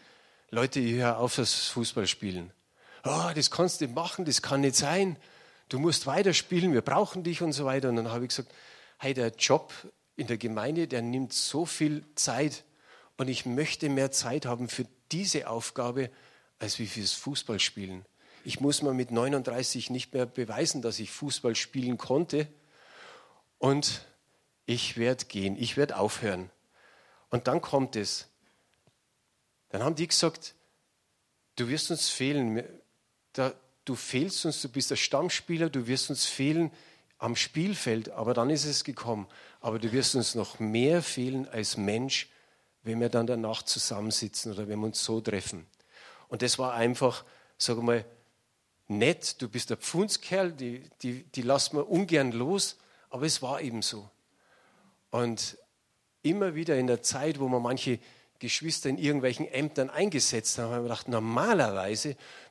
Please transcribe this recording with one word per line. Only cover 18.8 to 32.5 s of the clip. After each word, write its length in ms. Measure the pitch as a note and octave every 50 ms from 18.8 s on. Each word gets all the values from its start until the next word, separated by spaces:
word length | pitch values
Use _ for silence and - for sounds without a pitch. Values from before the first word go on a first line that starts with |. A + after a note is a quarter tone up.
mir 120 | D3+ C#3 C3
mit 160 | B2+ B2 A#2+
neununddreißig 800 | A#2 A#2 B2 C#3 C#3+ C3+ B2+ B2+ A#2 B2+ C3 - - B2 - -
nicht 240 | B2 B2+ - - -
mehr 120 | B2+ B2
beweisen, 560 | A#2+ - C3 A#2 G#2+ G#2+ C3 E3 D#3+ - C3+
dass 180 | A#2 A2+ G#2+ A2
ich 120 | G#2 -
Fußball 440 | - - D3 C#3 - - - A#2+ A2+
spielen 420 | - - - - C3+ B2 B2 A#2+
konnte 500 | - - - B2+ D#3 F3 - C#3+ D3+ D3 D3+ - _ _ _ _ - - - - - - - - - - - _ _ _ _ _
und 480 | - B2+ C3+ C#3 D3 - - - - - - _ _ _ _ _ _ _ _ _ _ -
ich 320 | - A#2+ A#2 - - -
werd 320 | A#2 A#2 B2 B2+ - - -
gehen, 260 | - G2 G2 F#2+ G2+
ich 200 | - A#2+ A2 -
werd 160 | C#3 D3 C#3+ G#2
aufhören." 560 | F#2 G#2 G#2 - - A2+ G#2 F#2 F2+ F#2 F2+ _ _ _ _ _ _ - - - _ _ _ _ _ _ -
Und 180 | B2 A#2+ -
dann 140 | B2+ C3+ C3+
kommt 340 | - - C#3+ C#3 C3 B2+ -
es. 320 | G#2+ G2+ - - - - - _ _ _ _ _ _ _ _ _ _ _ _ _ _ _ _ _ _ _ _ _ _ _ _ _ _ _ -
Dann 120 | - G2+ A#2+
haben 120 | D#3 D#3+
die 120 | D3 E3+
gesagt, 480 | D#3+ - - F3 D#3+ - - - - - _ _ _ _ _ _ _ _ _ _ _ _ _ _ _ _ _ _ _ -
"Du 140 | - A#2+ A#2+
wirst 200 | C#3+ D3+ - -
uns 200 | E3 D3+ - -
fehlen, 540 | - - B2+ C#3 D3 C#3+ B2 A2